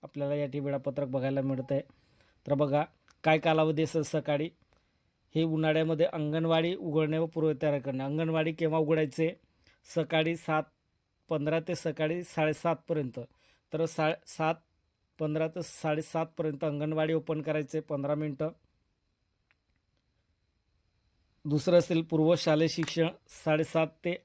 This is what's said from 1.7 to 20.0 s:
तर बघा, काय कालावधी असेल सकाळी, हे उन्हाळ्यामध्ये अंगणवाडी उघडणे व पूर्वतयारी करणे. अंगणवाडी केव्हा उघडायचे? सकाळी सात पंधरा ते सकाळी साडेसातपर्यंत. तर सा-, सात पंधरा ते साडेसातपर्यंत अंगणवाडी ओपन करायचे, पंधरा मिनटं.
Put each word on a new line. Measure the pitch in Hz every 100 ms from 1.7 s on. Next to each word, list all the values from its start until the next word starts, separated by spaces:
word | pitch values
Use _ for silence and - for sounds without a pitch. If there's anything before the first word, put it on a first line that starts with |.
| 139 - _ _ _ _ _ -
तर |
बघा, | 139 147 143 156 _ _ -
काय | 160 156
कालावधी | 165 160 156 156
असेल | 156 165
सकाळी, | 147 156 147 147 160 - _ _ _ _ _ _ _
हे | 156
उन्हाळ्यामध्ये | 165 156 160 156 160 160 170
अंगणवाडी | 165 151 156 165 160 165
उघडणे | 185 175 151 156 156
व | 165
पूर्वतयारी | 165 156 147 156 143
करणे. | 131 131
अंगणवाडी | 135 147 160 160 156
केव्हा | 160 160 160
उघडायचे? | 151 160 156 - 160 185 _ _ _ _ -
सकाळी | - 151 160 160 165
सात | - 156 156 _ _ _ _ _ _
पंधरा | 156 147 160
ते | 160
सकाळी | 165 165 147 156 175
साडेसातपर्यंत. | 170 - 156 151 170 160 - 160 131 - - _ _ _ _
तर | 156
सा-, | 160 - 156 165 -
सात | - 160 165 _ _ _ _ _ _
पंधरा | 156 151 160
ते | 170
साडेसातपर्यंत | 160 - 160 151 160 165 165 - 156 143
अंगणवाडी | 160 147 151 156 156
ओपन | 160 160 156
करायचे, | 151 151 139 156
पंधरा | 151 143 143
मिनटं. | 151 151 135 156 - _ _ _ _ _ _ _ _ _ _ _ _ _ _